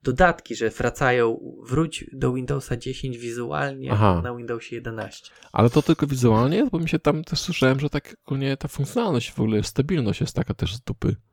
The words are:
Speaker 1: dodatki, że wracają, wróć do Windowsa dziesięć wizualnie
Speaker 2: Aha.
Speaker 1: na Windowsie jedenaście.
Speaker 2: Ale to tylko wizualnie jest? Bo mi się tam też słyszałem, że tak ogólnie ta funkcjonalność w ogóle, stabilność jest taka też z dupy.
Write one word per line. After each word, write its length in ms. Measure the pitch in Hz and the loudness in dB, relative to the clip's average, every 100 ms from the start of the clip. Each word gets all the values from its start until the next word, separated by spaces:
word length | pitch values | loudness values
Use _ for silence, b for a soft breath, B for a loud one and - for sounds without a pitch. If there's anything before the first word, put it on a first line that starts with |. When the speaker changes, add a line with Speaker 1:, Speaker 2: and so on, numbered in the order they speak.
Speaker 1:
dodatki, 520 | - 131 180 170 - 113 | -2 4 4 4 -8 -4
że 140 | 110 | -4
wracają, 680 | - 120 - 135 123 117 117 - - 113 | 0 -4 2 2 4 2 0 -8 -16 -4
wróć 360 | 127 160 - - | 0 0 -4 -14
do 200 | 135 127 | -2 -2
Windowsa 440 | 127 127 139 - 123 | -2 -4 -6 -4 -6
dziesięć 400 | 127 131 131 120 | -6 -8 -8 -8
wizualnie 760 | 120 117 120 147 143 135 131 | -8 -8 -4 -4 -4 -6 -2
Speaker 2:
Aha. 300 | 104 107 87 | 4 4 4
Speaker 1:
na 120 | 104 120 | 0 -6
Windowsie 400 | 117 117 - 120 | -8 -8 -8 -10
jedenaście. 560 | 117 113 107 - - B B | -8 -8 -10 -12 -20 B B
Speaker 2:
Ale 180 | - 117 | 4 6
to 120 | 151 | 6
tylko 260 | - 160 147 | 4 2 2
wizualnie 500 | 131 123 110 127 185 | 2 4 6 4 2
jest? 140 | 285 | 2
Bo 80 | 165 | 0
mi 100 | 165 | -2
się 100 | 156 | 0
tam 240 | - 156 | 0 0
też 160 | 160 - | -2 -4
słyszałem, 400 | - 165 131 135 | -4 2 4 4
że 100 | 147 | 0
tak 260 | 143 - - - | -4 -6 -20 -6
ogólnie 320 | 135 135 135 | -2 -2 -2
ta 100 | 135 | -6
funkcjonalność 640 | - 139 254 226 131 - | -4 -2 0 0 0 -2
w 80 | - | -2
ogóle, 240 | 110 107 | 2 2
stabilność 580 | 101 - 143 180 110 - | 0 0 0 2 0 0
jest 140 | - - | -2 -2
taka 180 | - | -4
też 220 | - 85 107 | -2 -4 -4
z 60 | |
dupy. 340 | - - 107 104 _ | -8 -2 -2 -2 _